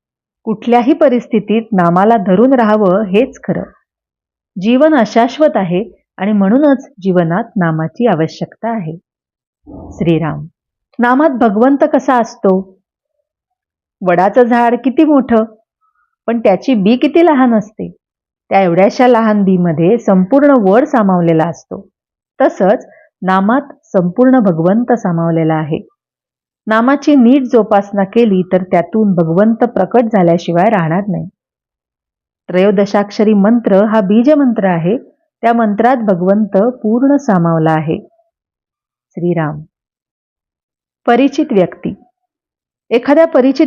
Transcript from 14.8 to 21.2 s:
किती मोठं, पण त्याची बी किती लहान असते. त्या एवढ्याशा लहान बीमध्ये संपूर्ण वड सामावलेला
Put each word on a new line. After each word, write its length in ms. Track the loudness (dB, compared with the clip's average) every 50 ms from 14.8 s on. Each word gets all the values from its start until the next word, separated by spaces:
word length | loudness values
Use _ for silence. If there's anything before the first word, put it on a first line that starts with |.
| -2
किती 200 | -2 0 2 2
मोठं, 400 | 2 2 0 0 0 0 -2 -2 -2 -8 _ _ _ _ _ _ _ _ _ _ _ _ _ _
पण 120 | -6 -6 -2
त्याची 360 | 0 0 0 0 0 -2 0
बी 220 | 2 2 2 2
किती 300 | 2 0 0 2 2 2
लहान 280 | 4 2 2 2 2 0
असते. 420 | 0 -2 -6 -10 -14 -14 -14 -16 _ _ _ _ _ _ _ _ _ _ -2
त्या 140 | 0 0
एवढ्याशा 440 | 2 2 2 2 2 2 2 2 2
लहान 360 | 2 2 2 2 0 0 0
बीमध्ये 560 | 2 2 2 2 0 -2 0 0 0 0 0 0
संपूर्ण 520 | 0 2 2 2 2 2 2 2 4 4 2 2 2 2
वड 160 | 2 2 2
सामावलेला 640 | 0 0 0 0 0 0 0